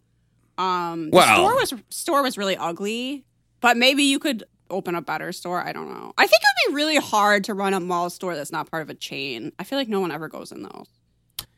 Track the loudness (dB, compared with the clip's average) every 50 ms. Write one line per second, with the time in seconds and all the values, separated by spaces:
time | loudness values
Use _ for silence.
0 | _ _ _ _ _ _ _ _ _ _ -8 -4 -2 0 0 0 -2 -4 -4 -6
1 | -4 4 6 6 8 8 8 6 6 4 4 4 2 0 -4 -10 -14 _ -12 -10
2 | -4 0 2 2 2 0 -2 -2 -2 -2 -2 -2 -2 -4 -4 -4 -4 -4 -4 -4
3 | -4 -6 -8 -10 -12 _ _ _ _ _ _ 0 4 4 4 6 4 4 4 4
4 | 4 4 2 2 0 -2 -4 -4 -6 _ _ _ _ -8 -8 -6 -4 -4 -6 -6
5 | -4 -4 -6 -6 -4 -8 -10 -10 -8 -6 -4 -4 -4 -4 -6 -8 -8 -10 -12 -12
6 | -14 -10 2 2 4 6 6 6 6 4 2 4 0 0 0 0 0 2 2 2
7 | 0 2 2 4 4 6 4 4 2 -2 -4 -2 0 0 0 0 -2 -2 -2 -2
8 | -2 -4 -6 -8 -8 -6 -6 -6 -8 -6 -6 -8 -8 -6 -6 -8 -8 -8 -12 -14
9 | -12 -10 -8 -8 -6 -6 -8 -8 -8 -10 -10 -12 -10 -6 -4 -4 -4 -2 -2 -2
10 | -2 -2 -4 -6 -10 -10 -12 -12 -14 -14 -14 -14 -16 -16 -16 -18 -20 _ _ _
11 | _ _ _ _ _ _ _ -14 -14 _ _